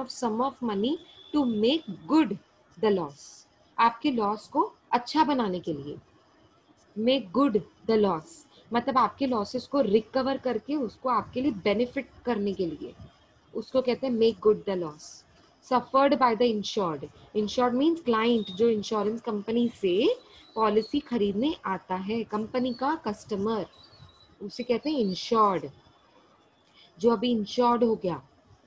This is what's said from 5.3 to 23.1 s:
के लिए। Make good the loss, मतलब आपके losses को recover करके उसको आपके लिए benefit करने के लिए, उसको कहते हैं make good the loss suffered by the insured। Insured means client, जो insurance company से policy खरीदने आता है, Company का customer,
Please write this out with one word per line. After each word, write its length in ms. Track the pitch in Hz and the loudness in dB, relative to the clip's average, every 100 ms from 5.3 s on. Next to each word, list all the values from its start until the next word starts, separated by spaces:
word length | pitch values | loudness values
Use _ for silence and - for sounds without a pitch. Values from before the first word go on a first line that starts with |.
| 269 208 180 | 2 0 -4
के 120 | 170 | -6
लिए। 260 | 143 143 - - _ _ _ _ _ _ _ _ 208 | -8 -8 -14 -16 _ _ _ _ _ _ _ _ -4
Make 340 | 226 269 190 220 | 0 0 0 0
good 200 | 277 202 - _ - | 2 2 -4 _ -2
the 80 | 220 | 2
loss, 260 | 202 160 - - - - - | 2 0 -6 -20 -20 -20 -6
मतलब 260 | 233 247 254 | -4 0 2
आपके 280 | 233 - 269 | 2 0 -2
losses 400 | 233 175 254 - | -2 -2 -6 -4
को 140 | 285 | 0
recover 580 | 214 220 - 262 254 269 | 2 2 2 -2 -2 -2
करके 380 | 254 220 - 302 | -4 -4 -4 -4
उसको 320 | 220 - 262 | -6 -6 -2
आपके 320 | 226 - 247 | -2 -2 -4
लिए 120 | 285 | -4
benefit 560 | 202 208 202 240 277 240 - | -2 0 0 0 -4 -10 -10
करने 280 | - 208 202 | -6 -2 -2
के 140 | 190 170 | -2 -4
लिए, 280 | 147 - - - _ _ _ _ | -6 -12 -16 -20 _ _ _ _
उसको 280 | - - 262 | -12 -4 -2
कहते 240 | 254 240 269 | 0 -2 -2
हैं 80 | |
make 260 | 233 226 226 | 2 2 4
good 240 | 214 196 180 | 2 2 0
the 80 | 185 | -4
loss 380 | 165 147 - - - _ _ _ - | -6 -10 -18 -20 -20 _ _ _ -2
suffered 520 | 254 240 269 277 285 | 0 2 4 4 4
by 120 | 254 214 | 2 4
the 100 | 247 | 2
insured। 520 | 214 190 226 180 147 147 - - 214 | 2 -2 -2 -2 -2 -8 -18 -8 -4
Insured 380 | 208 254 247 | -2 0 0
means 240 | 240 311 330 | 2 2 0
client, 460 | - 220 226 233 202 | 0 2 4 2 0
जो 180 | 185 233 | 0 2
insurance 520 | 214 196 214 202 233 | 2 -2 -2 -2 -4
company 480 | 240 208 202 233 240 | -4 -6 -2 0 0
से 480 | - 190 180 311 494 - - - | 0 0 2 2 0 -6 -20 -12
policy 460 | 220 220 208 214 294 | -2 2 2 0 -4
खरीदने 540 | - 240 202 196 285 330 190 | -2 0 0 0 -2 -2 -6
आता 280 | 185 - | -6 -4
है, 300 | 185 190 226 | -6 -4 -6
Company 480 | 208 214 220 254 254 | -4 -6 -4 -2 -4
का 200 | 240 269 | -2 -4
customer, 720 | 311 226 | -2 -4